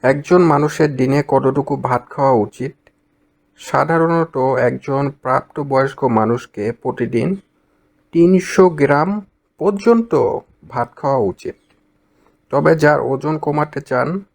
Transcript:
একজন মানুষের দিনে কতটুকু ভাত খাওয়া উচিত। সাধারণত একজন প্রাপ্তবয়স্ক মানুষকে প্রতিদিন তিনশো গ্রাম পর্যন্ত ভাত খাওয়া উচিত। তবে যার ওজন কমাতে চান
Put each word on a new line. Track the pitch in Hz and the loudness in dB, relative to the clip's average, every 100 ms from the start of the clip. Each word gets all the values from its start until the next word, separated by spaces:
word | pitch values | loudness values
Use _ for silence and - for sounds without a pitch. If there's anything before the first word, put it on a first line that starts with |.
একজন | 127 143 143 175 | 2 0 2 4
মানুষের | 175 147 151 - 156 131 | 4 4 0 0 -2 0
দিনে | 131 139 139 | 0 0 2
কতটুকু | 135 131 135 135 139 | 0 0 -2 -4 -4
ভাত | 127 123 - | -2 -4 -4
খাওয়া | - 139 | -2 2
উচিত। | 123 104 - 127 - _ _ _ _ _ _ _ _ | 2 0 -6 -12 -12 _ _ _ _ _ _ _ _
সাধারণত | - 135 147 165 165 165 165 139 | -4 -2 0 0 2 0 -2 -2
একজন | 131 127 123 127 - 139 139 143 | -2 0 -2 -2 -6 -4 -4 -6
প্রাপ্তবয়স্ক | 131 131 - - 143 135 135 135 | -2 -2 -2 -10 -2 0 0 -2
মানুষকে | 131 110 110 120 - - 104 | 0 2 2 -2 -6 -8 -8
প্রতিদিন | 117 131 120 120 117 135 196 _ _ _ _ _ _ _ | -6 -8 -6 -4 -2 -2 -4 _ _ _ _ _ _ _
তিনশো | 170 170 185 - - 185 | 2 4 4 0 4 4
গ্রাম | 156 143 143 160 208 196 _ _ _ | 4 0 2 0 -4 -8 _ _ _
পর্যন্ত | 170 202 233 233 226 147 110 - - _ - | -4 -2 2 2 2 0 0 -2 -10 _ -12
ভাত | 127 120 - | -8 -8 -6
খাওয়া | 143 135 | -2 0
উচিত। | 104 - - - _ _ _ _ _ _ _ _ _ | -2 -4 -12 -14 _ _ _ _ _ _ _ _ _
তবে | 139 156 160 | -2 2 2
যার | 147 147 | 2 2
ওজন | 123 135 147 156 | 0 -4 -4 -4
কমাতে | 151 147 151 143 | -4 -4 -4 -6
চান | - 127 127 185 196 | -6 -4 -2 -6 -10